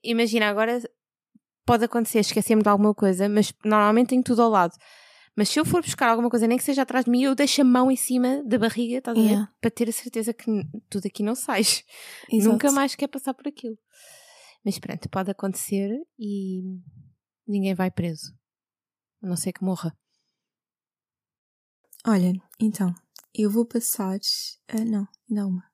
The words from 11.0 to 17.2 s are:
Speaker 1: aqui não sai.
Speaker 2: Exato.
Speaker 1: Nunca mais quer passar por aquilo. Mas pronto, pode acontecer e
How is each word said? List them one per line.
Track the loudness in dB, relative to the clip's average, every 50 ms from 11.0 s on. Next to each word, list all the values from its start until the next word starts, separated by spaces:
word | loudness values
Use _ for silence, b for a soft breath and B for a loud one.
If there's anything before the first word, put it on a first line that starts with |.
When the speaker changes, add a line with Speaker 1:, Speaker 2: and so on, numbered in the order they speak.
| -6
Speaker 1:
aqui | -6 _ -4
não | -4 -4 -4
sai. | -6 -4 -4 0 0
Speaker 2:
Exato. | 2 0 0 -4 _ _ -20 -20 -20 -20 -20 -20 -6 -2 0 4 4 4
Speaker 1:
Nunca | 4 4 2 2
mais | 2 2 0 0 -2
quer | -4 -6 -6
passar | -6 -8 -8 -8 -8
por | _ -10 -12
aquilo. | -10 -10 -12 -12 -12 _ _ B B B B B B B B B B B B B B B _
Mas | -6 -6 -6
pronto, | -8 -12 -12 -10 -12 -8
pode | -6 -6 -6 -6
acontecer | -6 -6 -6 -8 -6 -8 -6 -4 -4 -4 -4 -4 -6 -8 -10 _ _ -14
e | -10 -8 -8 -8 -6 -6 -8 -8 -8 -10 -12 -14 -16 -20 _ -20 -20 _ _ _